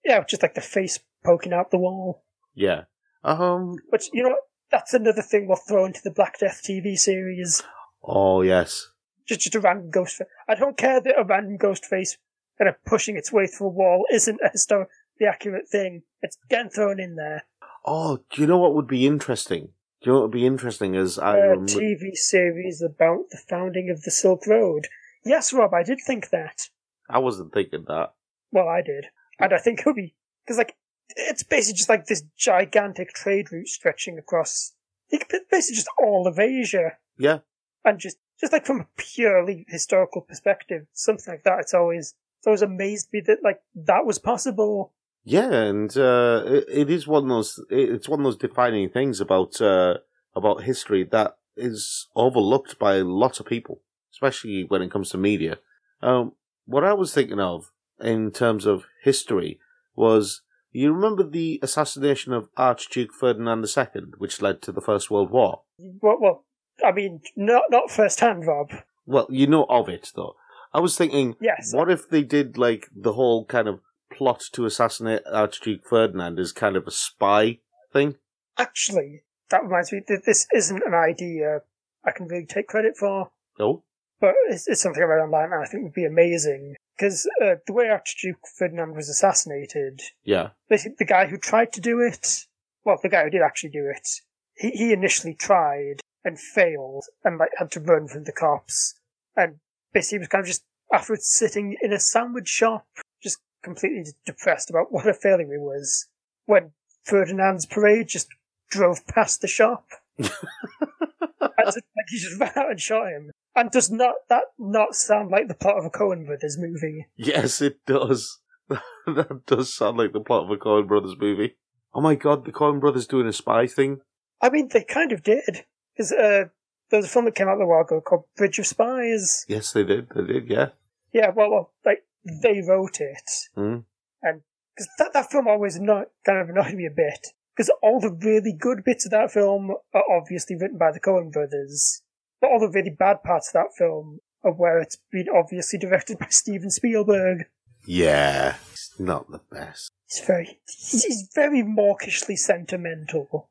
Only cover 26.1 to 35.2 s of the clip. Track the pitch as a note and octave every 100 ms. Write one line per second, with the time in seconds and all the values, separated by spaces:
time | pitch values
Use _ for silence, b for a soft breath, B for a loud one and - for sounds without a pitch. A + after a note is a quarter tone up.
26.1 | A#3+ - E3+ D#3 - - _ _ _ -
27.1 | B2 B2+ G2 D#2+ G#2 F#2+ - D2 D#2 -
28.1 | _ _ _ _ F#3+ E3 E3+ D#3 C#3 -
29.1 | _ b - F#3+ F#3+ A#3 A3+ D4+ B3 F3+
30.1 | _ _ _ - A#3 A3+ _ _ _ _
31.1 | - - C#4 - D4 G#3+ F#3+ - A3 -
32.1 | G#3+ - _ - F#3 G3 G#3+ G3+ F#3 F#3
33.1 | - G3 G3 - E3+ - - E3+ - -
34.1 | E3 - E3+ D#3 - - _ _ _ _
35.1 | D4